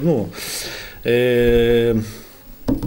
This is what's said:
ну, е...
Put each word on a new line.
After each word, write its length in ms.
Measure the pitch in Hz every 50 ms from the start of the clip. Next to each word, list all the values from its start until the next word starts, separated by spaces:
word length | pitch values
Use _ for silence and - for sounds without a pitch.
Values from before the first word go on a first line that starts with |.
| 143
ну, 240 | 170 151 113 95 - - - - - - - - - - - - - - - -
е... 880 | 117 120 120 123 127 120 120 120 120 120 120 117 117 120 117 117 117 113 110 110 - - - - - - - - - - - - - - - -